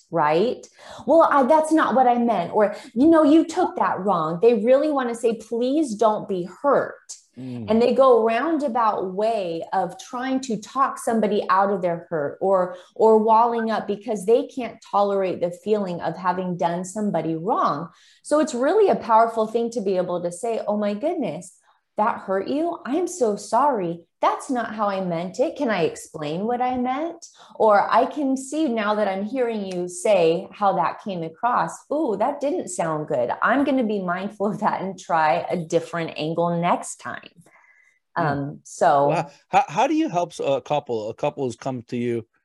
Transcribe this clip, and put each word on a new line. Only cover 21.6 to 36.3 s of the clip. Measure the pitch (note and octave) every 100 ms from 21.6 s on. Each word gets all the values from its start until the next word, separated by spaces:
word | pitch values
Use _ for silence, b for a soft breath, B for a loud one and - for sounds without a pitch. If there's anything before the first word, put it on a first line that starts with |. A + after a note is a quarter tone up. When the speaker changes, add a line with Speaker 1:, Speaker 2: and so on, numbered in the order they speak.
| _ _ _ -
Speaker 1:
that | G#3+ G#3+
hurt | - F#3+ G3
you? | C#4 E4+ - A#3
I'm | D4+ F4+
so | - A3+ G#3
sorry. | - A3+ D4 A#3 E3+ E3+ - _
That's | E4 G#4+ -
not | B3 A3+
how | A3 G3+
I | F#3+
meant | F#3 E3 F3+ F#3+
it. | D#4 -
Can | C4
I | G3
explain | D#3 - - D#3+ D3 E3 G#3+
what | A#3+
I | B3+ B3+
meant? | B3 C4+ E4 E4+ - B B -
Or | A3 G3+ -
I | - B3+
can | D4 C4+ C4
see | - D4+ D#4
now | A3+ G#3
that | G#3 G3+
I'm | F#3+
hearing | G#3 C4+ A#3+ A3 F#3+
you | F3+ F3+
say | - A3 G3 E3 F3 G3
how | - G3+ F3+
that | D#3+ -
came | G#3+ F#3
across. | D#3+ E3 A#3 B3 E3+ - -
Ooh, | C#4+ D#4 G3+
that | A#3 C#4+
didn't | C#4 E4+ -
sound | - E3 D3+ D3+
good. | C#3 A#2+ -
I'm | G3 B3+
gonna | D4 C4
be | A3 G#3
mindful | F3+ F3+ G3+ - G3+
of | E3+
that | G3 -
and | F#3+ F#3
try | - E3 D#3 E3+ -
a | F3
different | D#3+ E3 E3 E3+ D#3+ -
angle | D3+